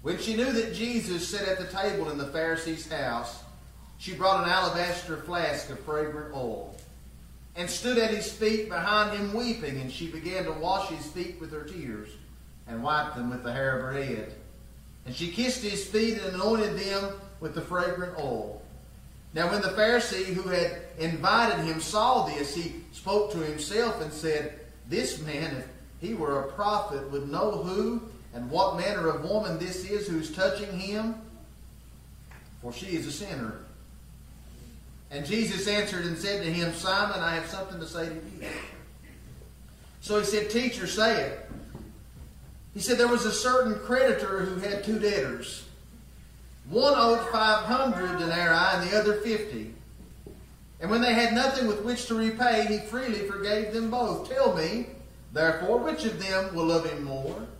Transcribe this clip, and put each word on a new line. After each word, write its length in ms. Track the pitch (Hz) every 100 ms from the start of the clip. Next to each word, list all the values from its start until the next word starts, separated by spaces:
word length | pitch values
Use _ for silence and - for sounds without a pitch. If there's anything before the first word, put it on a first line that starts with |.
When 160 | 139 180
she 180 | 220 214
knew 160 | 262
that 200 | 226 220
Jesus 520 | 175 233 240 165 175 -
sat 220 | 202 196
at 100 | 185
the 80 | 170
table 440 | 190 196 165 151
in 80 | 143
the 80 | 143
Pharisee's 640 | 160 165 160 165 160 -
house, 540 | 156 131 120 120 - - - - - - -
she 160 | -
brought 300 | 156 190 190
an 60 | 175
alabaster 680 | 185 180 175 175 175 170 151
flask 520 | 160 175 156 143 -
of 100 | 131
fragrant 520 | 156 151 151 151 151
oil 440 | 135 120 104 - - - - - - - - - 175
and 120 | 175
stood 300 | - 247 233
at 120 | 220
his 200 | 208 -
feet 380 | - 214 220 -
behind 500 | 180 - 214 208 202
him 160 | 202
weeping, 460 | 214 240 - 147 131
and 100 | 127
she 160 | - 165
began 380 | 160 175 185
to 80 | 165
wash 360 | 151 170 196 190
his 160 | 156 -
feet 340 | 180 175 175
with 100 | 156
her 140 | 151
tears 460 | - 180 131 107 107 - - - - - -
and 160 | 117
wiped 320 | 135 151 147 123
them 140 | 120
with 120 | 123
the 100 | 120
hair 240 | 131 135 -
of 40 |
her 180 | 127 139
head. 340 | 131 113 107 - - - - - - - -
And 80 |
she 180 | 127 170
kissed 320 | 190 254 -
his 200 | 208 190
feet 340 | - 220 226 202
and 160 | 196
anointed 440 | 180 202 226 208 -
them 340 | 196 196 196 196 - -
with 160 | 160 165
the 60 |
fragrant 540 | - 180 175 180 175 160
oil. 460 | 143 117 - - - - - - - - -
Now 160 | 160 175
when 100 | 202
the 80 | 190
Pharisee 680 | 202 214 240 - 190 190
who 140 | 180 185
had 340 | 180 165 - - -
invited 680 | 165 156 180 214 226 165
him 160 | 160 160
saw 460 | - 214 247 254 -
this, 280 | 147 143
he 220 | 170 165 - -
spoke 400 | - 190 208 208
to 60 | 170
himself 600 | 151 147 - 208 233 180
and 120 | 151
said, 480 | - 160 147 151 - - - -
'This 320 | 190 254 151
man, 340 | 156 147 160 131
if 100 | - - - -
he 140 | 190
were 280 | 214 147 139
a 100 | 135
prophet, 580 | - 208 208 - 139 139
would 180 | 139 139
know 220 | 156 143
who 520 | - 170 196 226 233 - - -
and 160 | 120 123
what 260 | 165 190 170
manner 320 | 196 202 160
of 200 | 143 170
woman 300 | 214 180 160
this 300 | 180 180 190
is 160 | 208 175
who's 280 | 160 151
touching 440 | 185 190 - 202 175
him, 360 | 196 208 226 226 - - - - - - - - - - - - - -
for 100 | 120
she 240 | - 190
is 120 | 165 139
a 60 |
sinner.' 480 | 143 202 139 110 - - - - - - - - - - - - - - - -
And 140 | 143
Jesus 420 | 143 220 220 185 208
answered 360 | 208 202 180
and 140 | 170 165
said 240 | 202 202
to 100 | 165
him, 200 | 170 170
'Simon, 460 | 165 190 190 208 185
I 140 | 165
have 120 | 165 160
something 320 | - - 175
to 80 | 160
say 220 | 165 165
to 60 |
you.' 340 | 160 - - - - - - - - - - - - - - - - - -
So 180 | - 208
he 60 |
said, 260 | - 214 -
'Teacher, 360 | 233 254 - 175
say 360 | 208 226 208
it.' 280 | - - - - - - - - - - - - - - -
He 60 | 202
said, 180 | - 247
'There 100 | 240
was 160 | 240
a 80 | 214
certain 420 | - 247 254 226 208
creditor 600 | 220 254 262 208 196 190
who 200 | 180 180
had 220 | 202 202
two 160 | 214 220
debtors. 680 | 208 196 131 117 - - - - - - - - - - - - -
One 260 | 202 277 269
owed 300 | 233 233 -
five 360 | 220 214 214
hundred 540 | 214 262 269 180 180 170
denarii 400 | 165 170 175 175
and 320 | 180 185 180
the 80 | 208
other 160 | 208 202
fifty. 520 | 233 220 - 120 107 - - - - - - - - - - -
And 100 | 170
when 100 | 226
they 140 | 247
had 180 | 226 233
nothing 360 | 226 269 269 226
with 160 | 208
which 220 | 226 233 -
to 100 | 226
repay, 500 | 220 220 247 220 208
he 140 | 208
freely 480 | - 240 262 208 202
forgave 440 | 196 202 214 214
them 160 | 226 226
both. 400 | 247 220 165 -
Tell 260 | 262 226
me, 340 | 170 160 226 - - - - -
therefore, 460 | 151 165 - 202 247
which 260 | 311 -
of 160 | 226 165
them 340 | 190 190 190
will 120 | 165 165
love 180 | 165
him 200 | 160 147
more?' 420 | 139 135 135 139 233